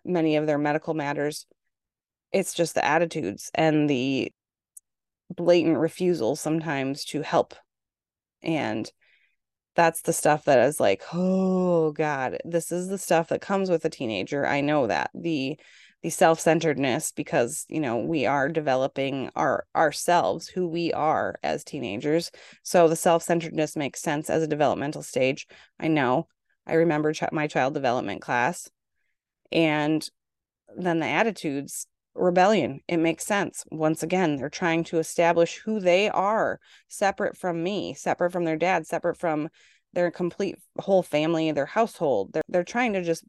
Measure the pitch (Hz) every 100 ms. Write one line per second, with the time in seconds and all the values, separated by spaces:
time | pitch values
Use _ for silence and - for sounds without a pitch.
0 | - 175 160 151 151 147 147 151 170 156
1 | 143 143 147 147 - _ _ _ _ _
2 | _ _ _ 196 175 - 165 - - 160
3 | 170 165 87 104 - - 160 151 147 131
4 | 131 135 104 - _ _ _ - _ _
5 | _ _ _ 175 170 175 165 135 160 -
6 | 180 165 113 147 151 160 160 139 135 135
7 | - 151 156 151 - - _ _ _ _
8 | _ _ _ _ - 160 113 110 - -
9 | _ _ _ _ _ _ _ - 165 -
10 | - 160 156 151 - 131 127 156 113 98
11 | - 170 185 190 190 185 180 170 156 147
12 | 156 139 127 80 - 170 - 175 185 196
13 | - 165 165 165 - 196 190 165 160 -
14 | 120 101 - 143 95 143 143 151 117 80
15 | - - 170 151 135 151 - - - _
16 | 170 - 165 165 170 160 160 131 135 131
17 | - - 147 151 120 156 - 160 139 117
18 | 131 160 113 143 139 160 151 131 131 -
19 | 135 135 123 - 151 113 - - 160 -
20 | - 175 110 151 - 185 175 165 165 -
21 | 156 120 101 - 78 78 - 151 120 101
22 | 147 160 170 - - - - 185 165 160
23 | 185 170 - 165 165 - 151 156 139 -
24 | - 147 151 156 156 147 139 90 139 -
25 | - 127 131 143 - - - _ 156 156
26 | 123 127 160 _ _ _ - 160 170 151
27 | 151 160 165 160 151 151 131 147 135 123
28 | 98 92 - 123 127 180 - _ _ _
29 | _ _ _ _ _ 165 160 151 147 156
30 | - - _ _ _ _ _ - 180 165
31 | 135 147 226 180 160 139 139 - - _
32 | _ - 180 180 185 214 120 135 - 170
33 | 165 160 - 202 175 - - 156 156 160
34 | 160 185 175 143 143 - 175 165 165 165
35 | 160 - 170 170 165 - - 220 180 180
36 | 208 - 196 220 135 92 _ - _ -
37 | 196 - 208 - 185 165 170 202 87 -
38 | 185 - 175 180 170 160 175 165 156 165
39 | 175 160 175 151 156 - _ _ _ 180
40 | 175 - 175 - 202 - _ - - 190
41 | 175 151 156 165 160 143 135 220 226 -
42 | 160 110 98 156 - 180 175 240 247 190
43 | 170 165